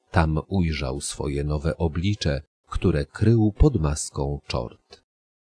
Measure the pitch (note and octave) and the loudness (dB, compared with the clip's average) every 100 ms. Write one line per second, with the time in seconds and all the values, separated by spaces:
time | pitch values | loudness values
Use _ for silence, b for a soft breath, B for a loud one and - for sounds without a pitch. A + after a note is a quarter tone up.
0 | _ F#2 D#2 D#2 - F#2+ E2+ C#2+ C2 C2+ | _ 0 2 0 -2 0 0 -2 -4 -6
1 | - - C#2 C#2 D2 D2+ D#2 - E2+ D2+ | -8 -6 -4 -4 -2 -2 -2 -2 -2 -2
2 | F#2 G#2 D2+ C#2 - _ _ - F#2 D2 | -2 -2 -2 -4 -6 _ _ -2 0 0
3 | C#2+ - A2+ A#2 G#2+ - D3 A2+ D#2 D2+ | -2 0 2 4 2 4 4 4 0 -2
4 | - - C#2+ C#2+ - C2 A1+ - _ - | -6 -6 -6 -6 -6 -8 -8 -12 _ -20
5 | _ _ _ _ _ | _ _ _ _ _